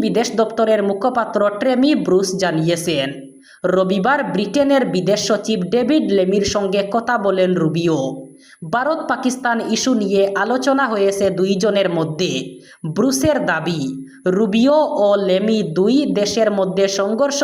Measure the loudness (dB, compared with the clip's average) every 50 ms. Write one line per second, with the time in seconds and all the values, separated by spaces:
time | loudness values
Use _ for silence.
0 | 2 0 0 0 -2 0 0 -2 -2 0 0 0 2 2 2 2 0 -2 -2 -2
1 | -2 -2 0 -2 -2 -2 0 0 0 0 0 -2 -2 0 2 2 2 2 2 2
2 | 2 2 2 2 2 0 -2 -2 -2 -2 0 0 0 0 0 -2 -2 -2 -2 -2
3 | -2 -4 -6 -10 -16 -18 -20 -20 -20 -20 -10 -6 -2 0 2 2 2 2 0 0
4 | 0 2 0 0 -2 -2 -4 -4 -2 0 0 0 2 4 2 2 2 0 -2 -2
5 | 0 0 0 0 0 0 -2 -2 -2 -2 -2 -2 -2 0 0 0 2 2 2 2
6 | 2 2 2 2 2 2 2 0 0 0 -2 -2 -2 -2 -2 -2 -2 -2 -2 -2
7 | -2 0 -2 0 0 0 0 2 2 2 2 2 0 0 0 0 0 0 0 0
8 | -2 -4 -6 -10 -14 -18 -20 -20 -20 -20 -20 _ -8 -4 -2 -2 0 -2 -2 -2
9 | -4 -4 -4 -2 -2 -2 -2 -2 -2 -2 -2 -2 -2 -2 -2 -2 0 0 0 0
10 | 0 0 2 2 2 2 0 -2 -2 -2 -2 0 0 0 0 2 0 0 0 0
11 | 0 0 2 0 0 0 0 0 0 0 0 0 0 0 2 2 0 0 0 -2
12 | -2 -2 -2 -4 -4 -2 -2 -4 -6 -10 -14 -18 -20 -20 -14 _ -8 -4 -2 0
13 | 0 0 0 0 0 0 0 0 0 -2 -2 -2 -2 -2 -4 -2 -4 -6 -6 -10
14 | -12 -16 -12 -4 -2 0 2 2 2 2 2 4 4 4 4 4 2 2 0 2
15 | 2 4 4 2 2 2 2 2 2 2 0 0 0 0 0 2 2 4 4 2
16 | 2 0 0 -2 -2 -2 0 0 0 2 2 0 0 0 0 0 0 0 0 0
17 | -2 0 0 0 0 0 0 0